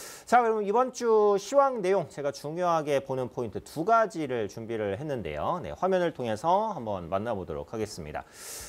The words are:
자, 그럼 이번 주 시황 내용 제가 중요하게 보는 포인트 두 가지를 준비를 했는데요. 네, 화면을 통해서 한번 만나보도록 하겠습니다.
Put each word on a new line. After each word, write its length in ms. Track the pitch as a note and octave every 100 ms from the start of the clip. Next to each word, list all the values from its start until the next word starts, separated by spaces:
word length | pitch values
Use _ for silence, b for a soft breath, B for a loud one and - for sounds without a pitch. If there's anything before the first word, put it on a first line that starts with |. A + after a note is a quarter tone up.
| B B
자, 160 | B A#3+
그럼 220 | A#3 A3
이번 320 | G3+ A3 C4
주 420 | B3 A#3+ A3 G#3 G3+
시황 440 | - C#4 C#4 B3
내용 260 | F#3 F#3+ D3
제가 240 | - C#3+
중요하게 680 | C#3 D3 E3 F3+ E3 D3+ C#3
보는 280 | C3+ C3 A#2+
포인트 340 | - A#2 G2
두 220 | - C#3+
가지를 640 | F3+ A3+ A3 E3+ C#3+ B2 G#2
준비를 500 | - A2 A2+ G#2 G2
했는데요. 640 | D3+ C3 D#2+ D2 G2 F3
네, 100 | G2
화면을 420 | - F#3 F#3 E3+
통해서 540 | - A#2+ G#2+ E3 F#3+ A3
한번 420 | E3+ A2+ F#2+ E2+
만나보도록 640 | F#2+ A2+ G#2 E2+ D2 C#2+
하겠습니다. 500 | A2+ G#2 - D2+ C#2+ - B B B